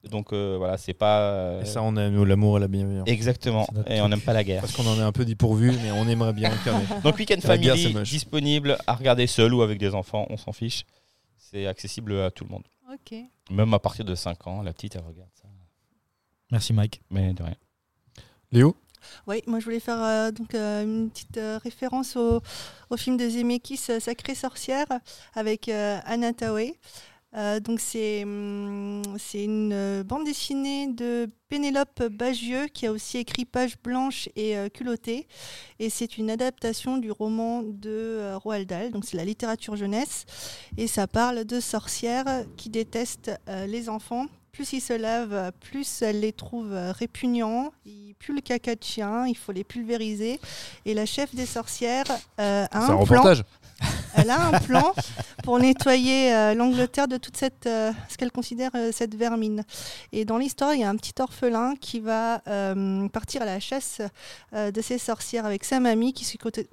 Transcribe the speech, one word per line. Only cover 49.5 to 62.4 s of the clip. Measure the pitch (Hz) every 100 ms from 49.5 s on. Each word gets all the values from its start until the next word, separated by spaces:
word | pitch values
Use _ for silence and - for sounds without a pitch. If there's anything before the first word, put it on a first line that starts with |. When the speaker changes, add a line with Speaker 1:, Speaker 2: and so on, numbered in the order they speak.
Speaker 4:
les | 190
pulvériser. | 202 240 226 233 220 208 220 285 - - - -
Et | -
la | 214 214
chef | - 277
des | 247 247
sorcières, | 240 226 - 240 247 277 247 - -
euh, | 202 202 196
a |
Speaker 2:
C'est | 214
un |
Speaker 4:
un | 247
plan. | 95
Speaker 2:
reportage. | - 247 190 151 104 _ - - - - -
Speaker 4:
Elle | - 220
a | 269 339
un | 285
plan | - 254 302 392 - - - -
pour | - 247
nettoyer, | 254 262 277 254 254 262 262
euh, | 226 214
l'Angleterre | 220 247 247 247 - 277
de | 254
toute | - -
cette, | 262 262 247
euh, | 226 220 220 -
ce | -
qu'elle | 247
considère, | - 240 240 254 254
euh, | 226
cette | 220 233 214
vermine. | 233 233 214 214 208 - - - -
Et | 208 214
dans | 226
l'histoire, | 269 - 277
il | 294
y |
a | 208
un | 214
petit | - -
orphelin | 254 - 247 226 247 277
qui | - 233
va, | 220 220 233 233